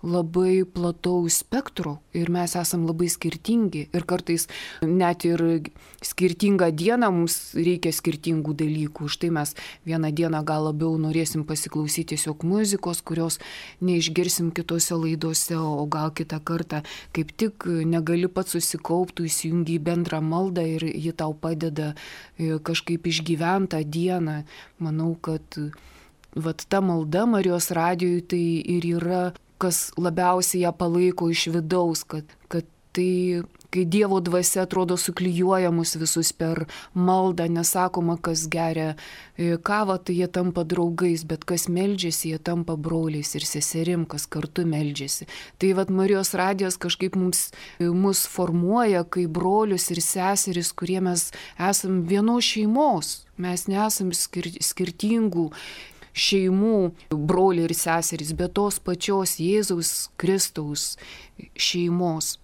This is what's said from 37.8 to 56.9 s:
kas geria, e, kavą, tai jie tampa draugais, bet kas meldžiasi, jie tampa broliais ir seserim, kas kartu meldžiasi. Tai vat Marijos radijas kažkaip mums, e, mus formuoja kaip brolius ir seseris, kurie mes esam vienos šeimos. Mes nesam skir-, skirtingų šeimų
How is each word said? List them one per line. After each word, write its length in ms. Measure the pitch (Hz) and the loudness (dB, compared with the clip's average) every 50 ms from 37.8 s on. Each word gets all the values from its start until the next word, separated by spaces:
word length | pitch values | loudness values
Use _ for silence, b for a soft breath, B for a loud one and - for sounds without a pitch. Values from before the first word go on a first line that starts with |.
| 180 185 180 185 175 170 170 165 | 0 0 0 0 0 0 0 0
kas 240 | - 170 165 160 160 160 | -2 -2 -2 -2 -2 -2
geria, 460 | 165 165 165 165 160 156 156 156 156 156 B B B B B B B | -2 0 0 0 0 0 -2 -2 -4 -6 B B B B B B B
e, 220 | - 170 170 170 165 | -2 0 0 0 0
kavą, 400 | 170 - 208 214 214 196 190 180 | 0 0 0 2 2 2 0 -2
tai 160 | 185 - 180 175 | 0 -2 0 0
jie 80 | 180 175 | 0 0
tampa 320 | - 180 180 185 175 175 170 | 0 0 0 0 0 -2 -2
draugais, 600 | 160 180 180 170 170 170 165 180 175 170 160 160 151 | 0 0 2 2 0 2 2 2 2 2 0 -2 -6
bet 160 | 160 156 - | -6 -6 -4
kas 240 | - 175 165 - - | -4 -2 -2 -2 -2
meldžiasi, 640 | 175 175 190 202 202 185 185 170 160 - - 165 | 0 0 2 0 0 0 -2 -2 -2 -2 -2 -4
jie 80 | 156 156 | -4 -4
tampa 380 | 156 170 170 170 170 170 165 156 | -2 -2 -2 -2 -2 -2 -4 -4
broliais 580 | 147 165 165 165 160 160 156 151 147 - - | -2 -2 0 0 0 0 -2 -2 -4 -4 -6
ir 120 | 156 151 - | -4 -4 -4
seserim, 560 | - 147 147 - - 165 165 175 180 170 165 | -4 -2 -4 -2 -2 -2 0 0 0 0 -2
kas 200 | - - 147 - | -4 -4 -8 -8
kartu 380 | - - 156 151 151 - - 175 | -6 -6 -6 -6 -4 -2 -2 0
meldžiasi. 640 | 165 156 151 156 147 143 143 139 135 - - - B B B B B B B | 0 0 0 0 -2 -4 -6 -6 -6 -6 -6 -8 B B B B B B B
Tai 160 | 185 190 190 | 2 2 4
vat 160 | 185 196 190 | 4 2 2
Marijos 440 | 190 185 190 196 208 190 190 - - | 2 2 4 4 4 2 2 0 0
radijas 440 | 185 180 190 202 190 196 185 180 - | 0 0 2 2 0 0 -2 -2 -4
kažkaip 400 | - 175 175 - 185 190 185 196 | -4 -4 -2 -2 -2 -2 0 2
mums, 320 | 185 180 180 - - - B B B B B B | 0 2 0 0 -2 -4 B B B B B B
e, 100 | 175 170 | 0 2
mus 340 | 175 180 190 196 196 190 - - | 2 4 4 4 4 2 -2 -2
formuoja 760 | - - 180 175 165 175 170 180 208 240 240 220 196 175 170 | -2 -2 -2 0 2 2 2 4 4 4 4 4 4 2 2
kaip 320 | 175 - 180 180 165 156 | 0 0 -2 0 0 0
brolius 560 | 175 175 185 196 214 220 214 196 180 - - | 0 0 2 4 4 4 2 2 0 0 -2
ir 80 | 170 175 | -2 -2
seseris, 720 | 170 - - 190 180 190 202 196 - 202 180 175 170 - | -2 -2 -2 0 0 0 2 2 0 0 -2 -2 -2 -4
kurie 300 | - - - 170 185 190 | -6 -6 -4 -2 0 0
mes 300 | 190 185 175 175 - - B B B B B B | 2 0 2 0 -2 -4 B B B B B B
esam 460 | 170 190 202 - - 190 190 185 170 | 0 2 2 2 0 2 0 0 2
vienos 400 | 165 196 202 208 220 240 240 233 | 2 2 4 4 4 4 2 2
šeimos. 800 | - - 214 214 214 220 262 302 294 226 165 - - - - - _ - - | 0 0 2 2 2 4 4 4 4 4 2 0 -4 -8 -10 -12 _ -10 -6
Mes 280 | 180 180 180 180 - | -4 -4 -4 -4 -2
nesam 460 | - 196 196 214 220 214 - 202 185 170 | -2 0 0 2 0 0 0 -2 -2 -2
skir-, 460 | 175 - - - 180 165 165 175 - | -2 -4 -4 -4 -6 -6 -6 -6 -4
skirtingų 840 | - - - - 185 175 175 - - 214 226 233 220 214 175 170 165 151 151 B B B B B B B B B B B B | -4 -4 -2 -2 -4 -4 -4 -4 0 2 2 2 2 2 2 0 -2 -2 -4 B B B B B B B B B B B B
šeimų 640 | - - - 202 196 190 185 185 190 202 226 226 208 185 175 | -2 0 2 2 4 4 4 4 4 4 4 4 4 2 2